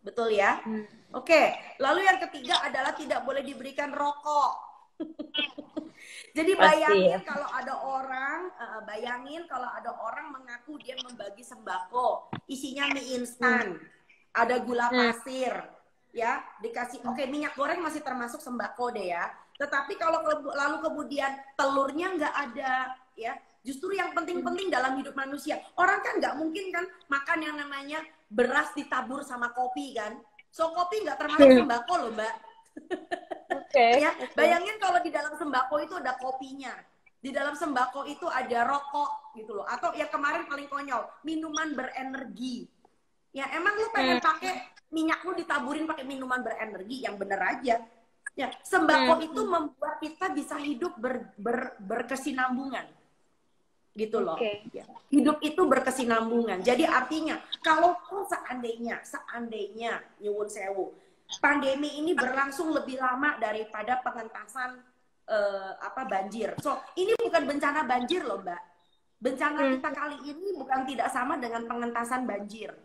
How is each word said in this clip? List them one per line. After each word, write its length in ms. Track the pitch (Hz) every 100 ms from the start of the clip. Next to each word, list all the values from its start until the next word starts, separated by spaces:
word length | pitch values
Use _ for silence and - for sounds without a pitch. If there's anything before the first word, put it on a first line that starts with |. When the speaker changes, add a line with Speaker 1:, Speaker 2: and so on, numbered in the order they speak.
Speaker 1:
Betul 320 | 196 - 226 208
ya? 240 | 202 -
Speaker 2:
Hmm. 200 | 220 220 208 - _ 254
Speaker 1:
Oke, 400 | - 320 220 - - -
lalu 240 | 269 339
yang 160 | 381 370 339
ketiga 320 | 302 254 349
adalah 280 | 285 269 285
tidak 320 | 311 269 262
boleh 160 | 240 269
diberikan 480 | 254 226 269 269 285
rokok. 600 | 294 294 294 294 294 262 - - - _ _
<laughs> 1400 | 311 - 302 294 294 - - - 311 - - - - -
Jadi 160 | 359 381
Speaker 2:
Pasti, 80 |
Speaker 1:
bayangin 560 | - 311 302 196 180 185
Speaker 2:
ya. 0 |
Speaker 1:
kalau 240 | 320 285 294
ada 220 | 254 254 262
orang, 560 | 262 262 262 262 269 320 359
eh, 320 | - 226 220 208
bayangin 540 | 214 240 247 269 320
kalau 240 | 339 254 254
ada 240 | 226 226 233
orang 320 | 214 269 302
mengaku 480 | 262 262 240 - 294
dia 160 | - 262
membagi 400 | 269 240 302 214
sembako, 880 | 247 240 202 180 - 247 247 - - - -
isinya 400 | 262 285 269 285
mie 280 | 277 247 254
instan, 560 | 240 - 247 247 208 170
Speaker 2:
Hmm. 80 | - _ _ _ _
Speaker 1:
ada 240 | - 233 247
gula 260 | 220 240 240
Speaker 2:
Hmm. 240 | 247 240
Speaker 1:
pasir, 400 | 226 269 262 247 196 - - _ _ _ 233
ya, 240 | 226 262 - -
dikasih, 400 | 220 254 240 262
oke, 160 | 247 240 262
minyak 240 | 294 294
goreng 320 | - 285 349
masih 160 | 311 302
termasuk 400 | 277 254 240 294
sembako 560 | 262 247 202 - 240 214
deh 160 | 185
ya. 160 | 170 196 - - -
Tetapi 400 | 285 277 285 392
kalau 240 | 330 320
ke-, 240 | 320 302 269 277
lalu 200 | 285 302
kemudian 480 | 311 277 - 277 269 269 - -
telurnya 480 | 269 277 277 285 370 359
nggak 180 | 294 - 269
ada, 480 | 247 269 254 262 262 _ -
ya, 180 | 226 269 _ _
justru 320 | 247 277 370
yang 240 | 392 339 339
penting-penting 560 | 339 349 349 359 381
Speaker 2:
Hmm. 40 | 262
Speaker 1:
dalam 120 | 262 262
hidup 160 | -
manusia. 480 | 269 269 277 302 269 - -
Orang 240 | 370 403
kan 160 | 494 415
nggak 240 | 254 285
mungkin 320 | 320 403 381
kan 160 | 339 370 - _
makan 260 | 277 - 330
yang 120 | 302 302
namanya 400 | 285 277 277 311 320 _ _
beras 400 | 214 247 285 294 294
ditabur 480 | - 254 226 277 277
sama 240 | 247 240
kopi 480 | 247 247 254 277 226
kan. 160 | 214 247 - - _
So, 160 | - 330
kopi 320 | 339 359 440
nggak 160 | 339 277
termasuk 320 | 294 302 277
Speaker 2:
Hmm. 100 | 254 247
Speaker 1:
sembako 280 | 233 - 349
loh, 120 | 240
Mbak. 200 | 214 220 226 - - _
<laughs> 600 | - - 359 - 349 - - -
Speaker 2:
Oke, 480 | 277 - 277 233 247
Speaker 1:
Ya, 160 | 302
Speaker 2:
oke. 200 | 339 247 -
Speaker 1:
bayangin 400 | 320 349 392 427
kalau 240 | 381 359
di 80 | 339
dalam 240 | 294 294
sembako 480 | 302 311 254 247 294
itu 120 | 302 359
ada 160 | 254 254
kopinya. 520 | 254 262 262 277 254 190 - _ _ _
Di 160 | 269
dalam 240 | 277 285 294
sembako 480 | 330 254 254 277 277
itu 200 | 285 349
ada 320 | 254 226 233
rokok 720 | 240 285 277 294 285 285 -
gitu 240 | 226 220 208
loh. 80 | 196
Atau 240 | 247 339 302
yang 80 | 302
kemarin 400 | 311 285 330 330
paling 240 | 277 285
konyol, 320 | 277 285 240 - - 294
minuman 480 | 320 320 302 311
berenergi. 960 | 269 254 277 262 262 254 - 254 226 175 _ _ _ _ _ _
Ya, 160 | 269 269
emang 240 | 302 381
lu 160 | 415 440
pengen 320 | - 262 247
Speaker 2:
Hmm. 40 | 320
Speaker 1:
pakai 280 | 320 370 262 - - _
minyak 280 | 320 320 311 349
lu 80 |
ditaburin 520 | 349 - 285 247 302 311
pakai 200 | 311 262
minuman 400 | 269 254 254 226
berenergi, 560 | 214 220 185 196 254
yang 160 | 208 202
bener 240 | 196 190
aja. 400 | 185 247 247 233 233 - _ _ - -
Ya, 160 | 262 -
sembako 560 | - 285 320 302 254 320
Speaker 2:
Hmm. 80 | 320
Speaker 1:
itu 140 | 392
membuat 560 | 415 339 302 - 302 302
kita 320 | 311 - 370
bisa 240 | 370 - 294
hidup 360 | 285 294 349
ber-, 400 | 233 247 247 -
ber-, 400 | - 202 240 254 -
berkesinambungan. 1040 | 190 233 233 262 294 254 254 247 277 220 - - _ _ _ _ _ _ _ _ _ 208
Gitu 200 | 220 226
loh. 160 | 180 160
Speaker 2:
Oke. 280 | 220 208 220
Speaker 1:
Ya. 160 | - - - _
Hidup 320 | 277 262 302
itu 200 | 302 311 311
berkesinambungan. 960 | 262 269 247 240 226 226 233 226 185
Jadi 240 | 190 247 320
artinya, 520 | 254 254 311 311 226 - - 330
kalau 320 | 311 339 349 - 392 381
seandainya, 720 | 339 - 254 240 233 233 185
seandainya, 960 | - - - 240 233 214 202 214 233 185 - _
nyuwun 240 | 208 208 208
sewu, 480 | 208 190 196 160 - - _ _ -
pandemi 640 | 285 285 269 269 294 285
ini 80 | 320
berlangsung 640 | 262 247 269 277 277 320
lebih 240 | 285 254 262
lama 400 | 254 254 294 294
daripada 640 | 214 214 220 214 208 -
pengentasan, 800 | 247 240 220 208 208 262 247 247 - _ _ _ -
eh, 420 | 214 - - 190 -
apa, 240 | 262 262
banjir. 560 | 220 196 208 220 190 170
So, 160 | - - - -
ini 160 | 381
bukan 320 | 466 392 330 277
bencana 400 | 294 294 294 240
banjir 400 | 247 240 349 285
loh, 160 | 196
Mbak. 200 | 185 175 - _ _ _ _ _
Bencana 360 | 247 269 302 302
Speaker 2:
Hmm. 80 | 277 262
Speaker 1:
kita 120 | 302
kali 220 | 285 294 285 285
ini 320 | 294 403 359
bukan 240 | 262 262 262
tidak 160 | 240 226
sama 240 | 254 247 311
dengan 320 | 240 233 233
pengentasan 560 | 240 233 233 233 254 240
banjir. 480 | 202 208 220 202 -